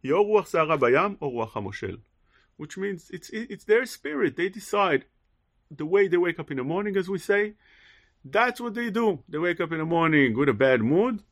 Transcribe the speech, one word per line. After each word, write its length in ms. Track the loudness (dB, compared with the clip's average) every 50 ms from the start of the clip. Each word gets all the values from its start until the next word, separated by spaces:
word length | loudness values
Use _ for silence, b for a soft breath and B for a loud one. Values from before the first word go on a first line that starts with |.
היא 100 | 0 0
או 120 | 2 2 2
רוח 220 | 4 2 0 0
סערה 300 | 2 0 0 2 2 2
בים, 400 | 2 4 4 4 4 4 0 -4 -6
או 80 | -8 -6
רוח 260 | -4 -4 -6 -4 -6
המושל." 400 | -8 -8 -8 -10 -8 -10 -10 -10 -12 -16 _ _ _ _ _ _ _ _ _ _ -16
Which 180 | -16 -14 -10
means 340 | -8 -6 -6 -8 -10 -12 _
it's, 200 | -16 -16 -14 -12
it's 320 | -12 -12 -10 -10 -14 -14 0
their 220 | 2 2 2 2
spirit. 500 | -2 -10 -12 _ -8 -2 0 -2 -2 0
They 140 | -2 -4 -4
decide 560 | -4 -8 -10 -4 0 0 2 2 2 0 -2 _ _ _ _ _ _ _ _ _ _ _ _ _
the 160 | -12 -10 -4
way 220 | 2 4 4 4 4
they 100 | 2 2
wake 200 | 2 0 -2 -6
up 120 | -8 -8
in 80 | -6 -6
the 60 | -4
morning, 320 | -4 -4 -4 -4 -2 -2
as 120 | -4 -4 -2
we 100 | -6 -8
say. 360 | 0 0 0 0 0 -2 -6 b b b b b b b b b b b b b
That's 380 | _ -4 0 0 0 0 -2 -6
what 140 | -8 -8 -6
they 160 | -6 -6 -4
do. 320 | -2 0 0 0 0 -2 -8 -10
They 100 | -6 -4
wake 220 | -2 -2 -2 -2
up 120 | -4 -4
in 60 | -2 -4
the 80 | -2
morning 500 | 0 0 2 2 4 4 4 4 4 2
with 140 | 2 2 2
a 20 |
bad 300 | 2 4 4 4 4 4
mood. 400 | 4 2 2 2 2 0 -2 -6 _ _